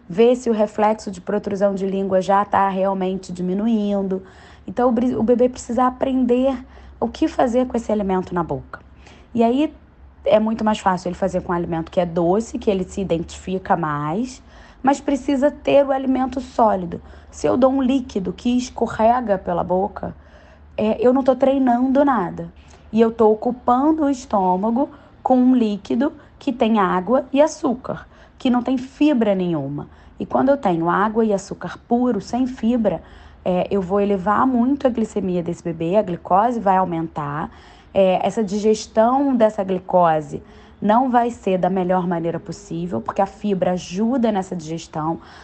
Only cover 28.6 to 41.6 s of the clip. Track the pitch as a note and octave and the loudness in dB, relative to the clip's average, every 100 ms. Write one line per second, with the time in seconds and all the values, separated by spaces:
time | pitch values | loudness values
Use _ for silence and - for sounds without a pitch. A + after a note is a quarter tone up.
28.6 | A#3+ C4 B3+ - D4 C4 G#3+ F#3+ F3+ D#3+ | 0 -4 -4 0 2 4 2 2 0 -2
29.6 | C#3 D3 - - - - G3 B3 C4 C#4 | -4 -8 -10 -18 -20 -12 -4 0 2 2
30.6 | G#3 E3 E3 F3 G#3+ A3 A3+ G3 - F3 | 2 0 0 2 0 2 0 0 -4 -12
31.6 | F3 - - A#3+ B3 G3+ - A#3+ B3+ - | -12 -12 -2 0 0 -2 -4 -2 -2 -2
32.6 | A3 B3 G#3 E3 - - - - F#3 F3+ | 0 2 0 -2 -10 -20 -20 -10 -2 -2
33.6 | - G3+ F#3 G3+ G3+ G3+ F3+ G#3 B3+ B3 | 0 -2 0 0 0 0 0 2 2 2
34.6 | B3 C#4+ C4 A3+ G#3+ G#3 F#3+ F3+ E3 E3+ | 2 0 -2 -2 -4 -4 -2 -2 -4 -6
35.6 | E3+ E3 E3 G#3 F#3+ E3+ - F#3 A#3 A#3 | -8 -6 -2 0 -2 -6 0 2 2 0
36.6 | G3 F#3 F#3 E3 E3 - C#3+ D3 - - | 0 2 0 -4 -6 -6 -6 -6 -8 -12
37.6 | - - - - F#3+ F3+ G3+ F#3 G3+ G#3 | -20 -20 -6 2 2 2 0 -2 -4 -2
38.6 | G#3+ G#3+ - A3 A3+ C4+ C#4 B3 G#3+ G#3+ | 0 0 -2 2 2 2 0 2 2 0
39.6 | F#3+ F#3 - F#3 E3+ D#3 D3 D#3 - - | -4 -4 0 2 4 2 -2 -12 -14 -20
40.6 | - - G3+ A3 C4 A#3+ A#3+ A#3 - F#3 | -20 -6 0 2 4 2 0 -4 -2 0